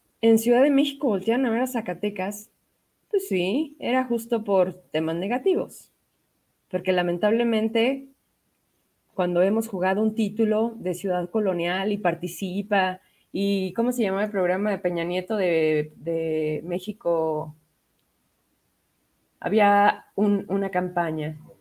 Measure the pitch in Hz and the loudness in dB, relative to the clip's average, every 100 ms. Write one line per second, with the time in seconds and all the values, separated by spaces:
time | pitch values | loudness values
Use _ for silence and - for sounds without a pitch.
0 | _ - 226 226 226 240 285 277 277 - | _ 0 4 4 6 4 6 4 2 0
1 | 269 202 190 240 262 226 254 254 214 180 | -2 0 0 0 0 0 -2 -4 -6 -4
2 | 208 202 190 202 - _ _ _ _ _ | -6 -4 -6 -8 -14 _ _ _ _ _
3 | _ 403 403 185 175 233 320 - 226 254 | _ -4 0 -2 0 0 -2 -6 -2 0
4 | 254 233 226 233 208 196 185 - - 156 | 0 -2 -2 -4 2 2 2 -2 -6 -2
5 | 160 165 190 247 381 302 - - - _ | -2 -2 -2 -2 0 0 -2 -10 -20 _
6 | _ _ _ _ _ _ _ 180 180 180 | _ _ _ _ _ _ _ -6 0 0
7 | 175 175 208 226 233 220 220 226 233 269 | 2 0 2 2 2 2 0 0 0 -2
8 | - _ _ _ _ _ _ _ _ _ | -8 _ _ _ _ _ _ _ _ _
9 | _ - 180 175 190 214 220 190 185 190 | _ -4 0 2 2 2 -2 -2 -2 0
10 | 220 220 214 - 220 214 233 226 170 180 | 0 0 -2 0 0 2 -2 -4 -6 -4
11 | 202 180 175 220 208 175 175 185 196 208 | -2 -2 -2 -2 0 0 -2 -2 -2 0
12 | 196 - 180 - 190 185 202 202 185 185 | 0 -2 -4 -6 -6 -4 0 2 2 -2
13 | _ _ _ 185 202 196 185 185 240 247 | _ _ _ -2 0 0 -2 -2 -2 0
14 | 208 190 214 208 180 185 208 190 180 175 | 0 0 -2 0 0 0 0 -2 -2 -2
15 | 165 180 180 214 180 165 156 156 151 - | -2 -4 -2 0 2 2 2 2 -2 -6
16 | 160 165 165 156 156 156 170 180 196 202 | -4 -2 -2 -2 -2 -4 -4 -6 -6 -6
17 | 170 165 160 156 151 - _ _ _ _ | -2 0 0 -2 -6 -12 _ _ _ _
18 | _ _ _ _ _ _ _ _ _ _ | _ _ _ _ _ _ _ _ _ _
19 | _ _ _ - 170 214 202 202 202 - | _ _ _ -8 0 4 6 6 4 2
20 | - - 202 202 - 196 190 180 180 180 | -4 -2 2 2 0 -2 -2 -2 -2 -2
21 | 170 156 151 156 - - | -2 -2 -6 -8 -16 -20